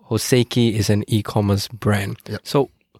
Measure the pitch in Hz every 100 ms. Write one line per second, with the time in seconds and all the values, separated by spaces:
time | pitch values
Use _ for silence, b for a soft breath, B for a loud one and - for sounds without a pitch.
0 | - 110 - 127 117 123 117 104 101 104
1 | - 110 - 110 101 101 - 110 107 101
2 | 101 113 - 104 - 147 131 _ _